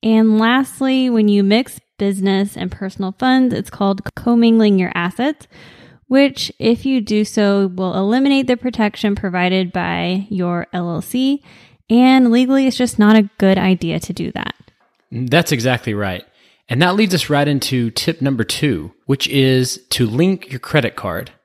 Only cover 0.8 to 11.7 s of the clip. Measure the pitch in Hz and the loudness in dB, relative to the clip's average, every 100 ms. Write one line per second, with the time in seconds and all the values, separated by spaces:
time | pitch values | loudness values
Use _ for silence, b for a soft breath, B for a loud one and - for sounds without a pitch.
0.8 | 262 262 254 233 208 202 196 214 262 - | -2 0 0 2 2 2 4 2 0 -10
1.8 | _ _ 202 196 190 196 202 - 185 - | _ _ -4 -2 0 0 -2 -6 -10 -8
2.8 | 190 - 190 196 254 262 254 240 - - | -12 -8 -10 -2 0 2 2 -2 -8 -2
3.8 | 202 196 - - - 240 233 226 214 190 | -2 -2 -6 -6 0 4 4 4 4 2
4.8 | 180 - 170 - 269 302 - B B B | 0 -2 -6 -4 -4 -6 -14 B B B
5.8 | B B _ 262 277 269 - - 220 233 | B B _ 2 2 0 -10 -4 -2 0
6.8 | 269 262 208 214 208 - 208 202 196 180 | 0 -2 0 0 0 0 2 2 0 -2
7.8 | 185 185 196 240 277 269 254 247 254 233 | -4 -2 0 0 2 0 0 -2 -2 -2
8.8 | 208 - 214 202 196 180 180 190 180 180 | -2 0 -2 -2 -4 -2 0 0 -2 -4
9.8 | 175 170 170 185 202 190 175 175 - 180 | -4 -4 -4 -4 -6 -4 -4 -4 -6 -8
10.8 | 175 165 - 247 262 285 b b b | -6 -6 -6 -4 -2 -2 b b b